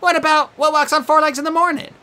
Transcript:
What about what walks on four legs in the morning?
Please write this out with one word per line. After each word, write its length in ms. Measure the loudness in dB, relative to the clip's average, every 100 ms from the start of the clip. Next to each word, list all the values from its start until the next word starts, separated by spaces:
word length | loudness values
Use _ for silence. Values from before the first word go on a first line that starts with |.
What 160 | 0 0
about 340 | 2 0 0 -2
what 160 | 0
walks 200 | 0 0
on 120 | -2
four 160 | 2 2
legs 180 | 2 -2
in 60 |
the 60 | -4
morning? 440 | 0 0 -2 -8 -18